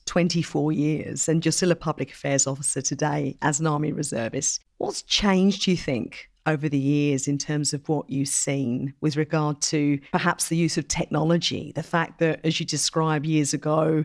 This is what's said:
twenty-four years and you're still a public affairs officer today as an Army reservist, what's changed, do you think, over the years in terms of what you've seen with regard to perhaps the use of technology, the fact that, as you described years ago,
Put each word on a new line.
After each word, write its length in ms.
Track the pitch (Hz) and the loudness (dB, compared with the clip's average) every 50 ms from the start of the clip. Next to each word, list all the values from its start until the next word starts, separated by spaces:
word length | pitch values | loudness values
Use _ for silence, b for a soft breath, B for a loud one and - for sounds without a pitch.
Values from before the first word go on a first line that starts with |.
| - | -6
twenty-four 640 | - - 180 170 175 - 170 156 - - 147 147 151 156 | -2 0 2 2 2 2 0 -2 0 -2 0 0 0 0
years 560 | - 147 151 156 143 - - - 143 - - | 0 0 0 0 -2 -4 -6 -4 -4 0 2
and 160 | 160 165 165 | 2 2 2
you're 80 | 160 160 | 0 0
still 200 | - 190 180 170 | 2 2 2 0
a 40 | |
public 360 | 170 - 165 147 - 143 - - | 0 0 -4 -4 -4 -4 -8 -8
affairs 340 | - - 139 139 139 - | -6 -4 0 2 2 2
officer 340 | 135 139 139 147 - - - | 0 0 -4 -4 -4 -4 -2
today 560 | 156 - 147 139 156 151 147 151 143 135 - - - | -4 -4 -2 0 0 0 0 0 -2 -4 -4 -2 -2
as 180 | 147 151 143 | 0 0 2
an 60 | 160 | 0
Army 260 | 160 151 147 151 151 147 | 0 0 0 0 -2 -2
reservist, 720 | 151 147 139 127 120 113 113 - 135 139 - - - _ _ _ - | -2 -4 -4 -4 -4 -4 -4 -4 -2 -2 -2 -4 -4 _ _ _ -6
what's 240 | - 392 - - - | -6 -6 -6 -6 -4
changed, 640 | - - - 208 208 190 185 185 196 196 196 - | -2 0 2 4 4 4 4 4 4 2 2 2
do 80 | 196 180 | 0 0
you 40 | |
think, 540 | 170 - - 135 113 87 - - - - _ _ _ - | 0 0 -2 -4 -4 -4 -6 -10 -16 -20 _ _ _ -2
over 200 | 156 156 143 147 | -2 0 0 0
the 120 | 151 143 143 | 0 0 0
years 500 | 135 139 147 147 147 143 139 131 - - | 2 2 2 2 2 2 0 0 0 0
in 80 | 143 | -2
terms 380 | 139 - - 151 147 147 - - | -2 -2 -2 -2 -2 -2 -2 -4
of 120 | 139 - - | -4 -4 -2
what 180 | 156 147 - - | -2 -2 -2 -4
you've 180 | - 139 135 | -2 -2 -2
seen 680 | 135 - - - - 139 139 135 120 120 135 139 143 139 - - | 0 0 -2 0 0 0 0 0 0 -2 -2 -4 -6 -6 -2 -2
with 140 | 156 131 | -2 0
regard 440 | 147 156 143 - 160 151 151 147 143 | 0 -2 0 0 0 0 0 -2 -2
to 380 | - - - 156 147 147 143 139 B B B | -2 -2 0 2 2 2 2 0 B B B
perhaps 360 | 180 - 180 170 - - - | 0 2 2 0 0 -2 0
the 80 | 165 | 2
use 220 | 165 170 156 - 165 | 2 2 2 2 -2
of 100 | 147 - | -2 -2
technology, 840 | - - - - - 147 160 160 170 170 165 - - - - 147 - | -2 -4 -2 -2 0 0 2 4 2 2 2 0 -4 -4 -8 -8 -8
the 100 | - 165 | -8 -6
fact 380 | - - 170 165 - - - | -2 -2 -2 -2 -2 -2 0
that, 200 | 165 160 156 - - | 0 0 0 0 0
as 160 | 156 156 - | 0 0 0
you 60 | 165 | -2
described 600 | 139 151 147 - - - 165 160 160 156 151 139 | -4 -2 -2 -2 0 0 2 2 2 2 0 0
years 260 | 160 160 151 147 143 - | 2 2 2 2 2 0
ago, 500 | 139 - 151 151 160 160 160 160 156 147 | -2 0 0 2 2 2 2 2 2 0